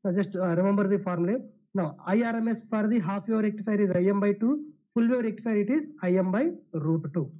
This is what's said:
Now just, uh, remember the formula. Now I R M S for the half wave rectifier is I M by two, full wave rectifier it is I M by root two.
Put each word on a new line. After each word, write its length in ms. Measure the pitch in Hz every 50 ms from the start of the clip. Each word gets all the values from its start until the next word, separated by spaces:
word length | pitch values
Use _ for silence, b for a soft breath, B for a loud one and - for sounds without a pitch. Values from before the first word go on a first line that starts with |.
| _
Now 80 | 196 175
just, 220 | 196 196 196 -
uh, 220 | 180 185 175 170
remember 320 | 170 185 196 202 202 202 190
the 100 | 202 190
formula. 400 | 196 180 180 165 175 180 220 269 - - - _ _ _ _
Now 240 | 196 175 151 147 - -
I 160 | 175 190 220 233
R 120 | 233 226
M 140 | 226 226 226
S 200 | 226 220 - -
for 200 | - 214 214 214
the 100 | 220 233
half 300 | 180 156 196 202 202 -
wave 160 | 220 220 214
rectifier 360 | 214 208 214 202 220 214 202
is 120 | 208 190 180
I 100 | 180 175
M 160 | 196 202 202
by 140 | 196 208 202
two, 320 | 202 220 233 294 302 - - - _ _ _ _
full 160 | 233 233 233
wave 160 | 254 247 233
rectifier 340 | 226 - - - 233 220 208
it 120 | 202 208
is 220 | 262 311 294 - - - -
I 140 | 180 180
M 160 | 190 185 185 180
by 180 | 214 277 339 339 - - _ -
root 320 | 160 143 156 165 165 - - -
two. 160 | 180 139 - - -